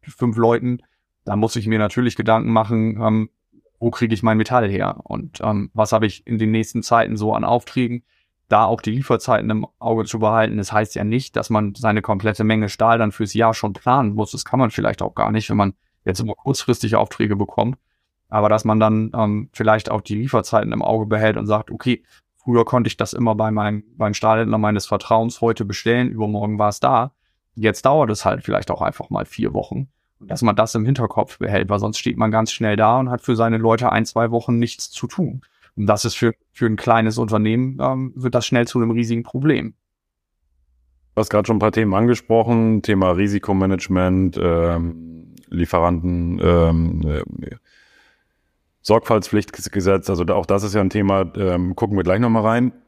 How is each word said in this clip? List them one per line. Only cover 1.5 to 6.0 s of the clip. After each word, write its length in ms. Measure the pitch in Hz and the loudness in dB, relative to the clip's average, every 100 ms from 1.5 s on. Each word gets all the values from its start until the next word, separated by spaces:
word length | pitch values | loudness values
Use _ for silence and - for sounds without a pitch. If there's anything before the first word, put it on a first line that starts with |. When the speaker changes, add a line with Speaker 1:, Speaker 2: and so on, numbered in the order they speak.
Speaker 1:
ich 140 | 120 107 | -2 -2
mir 100 | 110 | 0
natürlich 380 | 107 - 123 - | 0 0 -2 0
Gedanken 340 | 107 113 110 | 2 2 2
machen, 500 | 113 110 113 110 107 | 0 0 0 0 -2
ähm, 300 | 113 110 110 _ _ _ _ - | 0 0 -2 _ _ _ _ -6
wo 120 | 117 | -4
kriege 200 | - 113 | 0 0
ich 120 | 107 | 0
mein 140 | 117 110 | 2 2
Metall 300 | 110 123 107 | 2 2 0
her 320 | 98 98 - | 0 -4 -6
und, 340 | - 110 - - | -10 -10 -10 -6
ähm, 300 | 110 104 101 | -4 -2 -2
was 200 | 110 107 | -2 0
habe 140 | 110 | 2